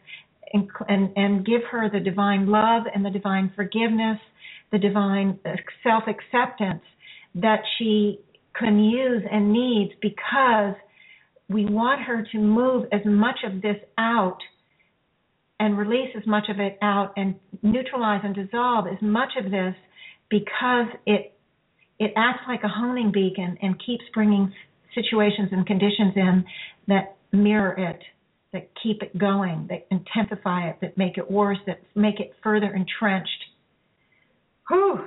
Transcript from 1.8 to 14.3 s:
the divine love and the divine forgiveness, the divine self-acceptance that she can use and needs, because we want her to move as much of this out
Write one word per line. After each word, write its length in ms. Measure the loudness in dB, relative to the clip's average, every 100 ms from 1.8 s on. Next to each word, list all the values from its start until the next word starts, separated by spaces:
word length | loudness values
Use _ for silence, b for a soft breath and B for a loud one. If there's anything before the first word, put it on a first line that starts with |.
| -2
the 100 | 0
divine 480 | -2 0 2 2 4
love 360 | 4 4 2 0
and 100 | -2
the 60 | -2
divine 420 | -2 -2 0 -2 -2
forgiveness, 640 | -4 0 0 2 0 -2 -8 _ B B B
the 60 | 0
divine 640 | 2 2 2 2 0 -2 -6 -8 -10 -4
self-acceptance 1000 | 0 2 0 -8 -2 0 0 -2 -4 -4 -10 _ B B B -2
that 240 | 2 2 0 -4
she 420 | 0 2 2 -2 _ _ _ -2
can 220 | 2 4
use 440 | 4 4 0 0 0
and 220 | 0 2
needs, 400 | 2 2 0 0 -2
because 760 | -6 -4 -2 2 4 4 2 -4 -14 b b b b b -4
we 160 | -2 0
want 360 | 0 0 0
her 260 | -2 -4 -4
to 40 | 0
move 460 | 2 4 4 2 0
as 80 | 0 2
much 320 | 4 2 0 -6
of 160 | -4
this 160 | -4 -4 -6 -4
out 420 | 0 0 0